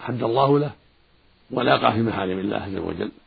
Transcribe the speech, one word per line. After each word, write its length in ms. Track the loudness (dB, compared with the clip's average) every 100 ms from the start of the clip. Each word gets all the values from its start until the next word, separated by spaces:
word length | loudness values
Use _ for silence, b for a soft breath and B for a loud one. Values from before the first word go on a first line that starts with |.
حد 220 | -8 -4
الله 360 | 0 2 4 4
له 120 | 2 -6 _ _ _ _ _ _ _
ولا 240 | -2 2
يقع 180 | 4 4
في 100 | 2
محارم 360 | 0 -2 -2 -2
الله 180 | -2 -4
عز 200 | -4 -6
وجل. 340 | -6 -6 -8 -10